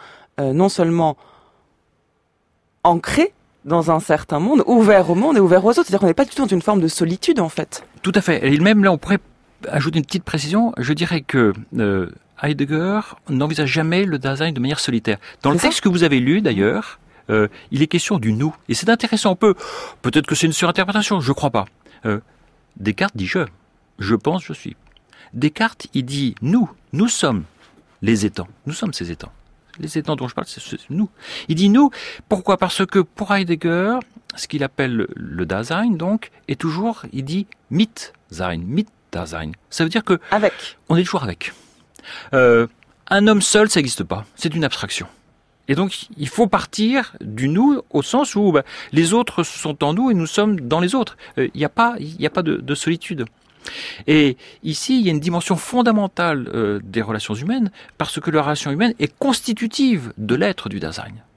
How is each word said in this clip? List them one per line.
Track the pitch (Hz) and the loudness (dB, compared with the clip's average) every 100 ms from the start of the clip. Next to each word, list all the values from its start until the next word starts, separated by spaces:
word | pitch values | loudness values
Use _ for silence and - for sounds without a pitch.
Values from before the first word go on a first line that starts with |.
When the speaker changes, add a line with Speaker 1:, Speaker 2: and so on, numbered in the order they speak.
| - - _ - | -18 -20 _ -4
Speaker 1:
euh, | 139 | -2
non | 139 190 | 2 2
seulement | 190 165 170 160 147 _ _ _ _ _ _ _ _ _ _ _ _ _ _ _ _ | 2 2 2 0 -2 _ _ _ _ _ _ _ _ _ _ _ _ _ _ _ _
ancré | 175 170 - - 370 - _ _ | 0 0 0 0 0 -2 _ _
dans | 143 170 160 | -2 0 2
un | 160 | 0
certain | - 151 - 151 | 2 0 0 -2
monde, | 190 294 - | 2 2 4
ouvert | 240 214 202 165 | 6 8 6 6
au | |
monde | 180 269 269 | 2 4 4
et | |
ouvert | 185 180 | 6 6
aux | 196 | 6
autres. | 240 | 2
C'est-à-dire | 339 196 | 2 2
qu'on | 196 | 2
n'est | |
pas | 165 | 2
du | 269 | 0
tout | - | 0
dans | 247 | 0
une | 180 | 0
forme | 185 208 | 2 2
de | 160 | 2
solitude, | - 165 185 - 285 | 0 -2 0 0 0
en | 165 | 0
fait. | - 156 - - - | -4 -8 -10 -18 -8
Speaker 2:
Tout | 180 | 0
à | 196 | 0
fait. | 185 151 135 | 2 0 4
Et | 147 | 4
même | 185 214 | 6 6
là, | 196 | 4
on | 165 | 2
pourrait | - 196 - _ _ _ - | 0 -2 -2 _ _ _ -4
ajouter | - 139 160 | -2 0 -2
une | |
petite | 139 185 | -2 -6
précision. | - 156 143 196 233 - | -4 -6 -2 0 0 -2
Je | 123 | -2
dirais | 151 170 165 | -2 0 -4
que, | 135 135 113 98 110 120 | -2 4 4 2 -6 -2
euh, | 104 98 87 - _ - | 0 0 -2 -8 _ -6
Heidegger | 147 147 143 156 180 208 - - - | -4 -2 -2 -2 0 -2 -4 -14 -6
n'envisage | 131 147 156 143 | -2 -2 -2 -2
jamais | 156 160 180 | 0 0 0
le | 196 147 | 0 -2
Dasein | 135 139 160 | -4 -2 -4
de | 139 | -2
manière | 127 147 | -2 -2
solitaire. | - 117 110 104 - - | -2 -2 -2 -6 -6 -4
Dans | 135 | 0
le | 170 | 2
Speaker 1:
C'est | |
ça. | 294 | 2
Speaker 2:
texte | 320 | 2
que | 202 | 0
vous | 175 | 4
avez | 165 135 | 4 4
lu, | 123 180 | 4 2
d'ailleurs, | 196 101 101 160 - - _ _ - | 2 2 2 2 -4 -16 _ _ -2
euh, | 110 104 - - | 2 2 -2 -8
il | 135 | -2
est | 156 | 0
question | 175 - 196 | 0 0 -2
du | 110 | 0
nous. | 107 151 - - | 0 -2 -4 -6
Et | |
c'est | 120 185 | -4 0
intéressant, | 226 240 214 208 | 0 0 0 0
on | 180 | 4
peut, | 220 185 - - - - | 4 2 -4 -12 -14 -6
peut-être | 123 147 147 | 0 0 0
que | |
c'est | 151 165 | 0 0
une | |
surinterprétation, | 156 175 175 185 208 208 196 | 2 0 0 0 0 0 0
je | 127 | 0
crois | 143 143 | 0 0
pas. | 113 98 _ _ - | -2 -4 _ _ -8
Euh, | 113 104 - _ _ _ _ - | -4 -4 -6 _ _ _ _ -6
Descartes | 98 101 196 - | -4 -2 -2 -2
dit | 92 | -4
je. | 185 143 - _ _ _ - | -2 -4 -8 _ _ _ -10
Je | 98 110 | -2 0
pense, | - 180 | 0 -2
je | - | -6
suis. | - - - _ _ _ - - | -14 -14 -18 _ _ _ -20 -16
Descartes, | 113 151 - 220 - - | -2 -2 0 -2 -2 -8
il | 139 | -6
dit | 127 143 131 101 | -4 -2 -4 -2
nous. | 120 226 214 - _ | 0 2 0 -4 _
Nous | 139 233 | -2 0
sommes | - 151 107 76 _ _ _ _ _ | 0 0 -2 -4 _ _ _ _ _
les | 98 113 104 | 0 2 0
étangs. | - 87 - - | -4 -12 -12 -12
Nous | |
sommes | 156 208 | -8 -8
ces | - 87 | -6 -10
étangs. | 82 - - _ _ _ - | -10 -14 -20 _ _ _ -14
Les | 156 156 | -8 -6
étangs | 151 147 | -4 -4
dont | 127 | -4
je | |
parle, | - - | -8 -10
c'est, | - | -12
c'est | - - - | -14 -14 -8
nous. | 156 208 - - - - | -4 -4 -6 -16 -16 -6
Il | |
dit | 165 196 | 2 4
nous. | 226 285 - - - - | 6 4 2 -14 -16 -4
Pourquoi ? | 196 - 185 | -4 0 0
Parce | 180 - | 0 0
que | 190 196 | 0 2
pour | 175 - 208 | 0 -4 -2
Heidegger, | 202 180 165 170 170 196 254 - - _ | -2 0 -2 0 0 0 -2 -6 -20 _
ce | - - | -14 -8
qu'il | 151 | -4
appelle | 139 - 135 117 | -4 -2 -2 0
le, | 98 | -4
le | - 85 78 87 | -6 -10 -6 -4
Dasein, | 92 117 165 233 | -4 -2 -2 0
donc, | 180 170 214 - _ - | 0 0 -2 -4 _ -8
est | 139 | -6
toujours, | 165 160 220 220 - | -4 -4 -4 -6 -10
il | 135 | -10
dit | 135 180 196 - _ | -6 -6 -6 -12 _
Mitsein, | 143 220 - - _ _ 82 92 85 | -4 -4 -8 -20 _ _ -8 -6 -6
Mitdasein. | 87 151 214 _ _ 87 87 82 78 82 _ | -6 -6 -6 _ _ -10 -8 -8 -10 -12 _
Ça | - | -4
veut | 165 | -2
dire | 220 | -2
que | - 175 - | -2 -2 0
Speaker 1:
Avec. | 208 208 - - - _ | 0 0 -2 -14 -18 _
Speaker 2:
on | 165 | 0
est | |
toujours | 180 - | 0 -4
avec. | 117 85 - - _ _ _ - - - - | -6 -8 -12 -14 _ _ _ -20 -20 -20 -2
Euh, | 135 123 117 117 - _ _ - | 4 6 6 4 -4 _ _ 0
un | 196 208 | 4 6
homme | 208 | 4
seul, | - 208 214 | 4 4 4
ça | 190 | 2
n'existe | 135 - | 0 -4
pas. | 87 95 107 | -6 -6 -10
C'est | - 170 | -8 -6
une | 156 | -2
abstraction. | 143 - 101 - 87 _ _ _ _ _ - | -2 -4 -6 -8 -10 _ _ _ _ _ -4
Et | 139 | -2
donc, | 190 - - - | -2 -4 -14 -10
il | 143 | -8
faut | - 220 | 0 0
partir | 190 - - 214 269 226 - | 0 -2 -2 0 0 -2 -10
du | - 107 135 | -12 -4 0
nous | 165 269 269 - | 2 4 2 0
au | 147 | -2
sens | - 247 277 | 0 0 0
où, | 202 208 | 2 4
bah, | 151 - - - | 2 0 -12 -2
les | 147 165 | 0 2
autres | 220 240 - | 2 0 -2
sont | 165 - 156 147 | -4 -4 -8 -2
en | 143 | -2
nous | 170 262 | 0 0
et | |
nous | 202 160 | 0 0
sommes | - 208 190 | 0 0 0
dans | 123 156 | 0 0
les | 180 269 | 0 0
autres. | 226 - - - | -4 -8 -12 -4
Euh, | 131 | -4
il | - | -2
n'y | |
a | 147 | -4
pas, | - 233 233 | 0 0 0
il | 147 165 | -10 -6
n'y | 151 | -4
a | |
pas | 185 | -2
de, | 165 151 | -2 -4
de | 131 | -4
solitude. | 143 - 170 - 156 113 _ _ _ - - - - - | -4 -2 -4 -4 -8 -8 _ _ _ -16 -14 -14 -12 2
Et | 156 147 127 - - | 4 4 2 -10 -12
ici, | 160 151 - 262 | -8 -6 0 2
il | 202 | 2
y | |
a | |
une | 151 | 0
dimension | 160 170 - | 0 -2 -2
fondamentale, | 175 - 247 240 214 196 - 175 147 120 | -4 -2 0 2 2 0 -2 -2 -2 -4
euh, | - 107 101 | -2 -2 -2
des | 95 104 | -4 -6
relations | 107 107 - | -4 -6 -4
humaines, | 107 151 254 208 - - _ | -6 -4 -2 -2 -4 -20 _
parce | 151 - | -6 -4
que | 156 | 0
la | 156 | 0
relation | 143 147 147 | 0 -2 -2
humaine | 143 233 233 | 0 0 0
est | 147 - | -4 -2
constitutive | 277 240 - 220 226 - 269 208 120 - | -2 -2 -2 -4 -4 0 2 2 -2 -8
de | 107 | -2
l'être | 127 196 180 110 | 0 0 -2 -6
du | 101 | -6
Dasein. | 80 - - 104 _ | -6 -8 -12 -16 _